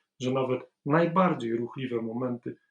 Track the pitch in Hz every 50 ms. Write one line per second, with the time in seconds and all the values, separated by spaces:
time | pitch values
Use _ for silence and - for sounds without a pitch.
0 | _ _ _ - 123 127 131 135 131 123 127 127 - - _ _ _ 143 143 165
1 | 170 160 160 190 185 175 156 131 120 113 113 117 120 117 - 139 131 123 120 113
2 | 113 113 113 120 127 127 123 120 - 131 123 - _ _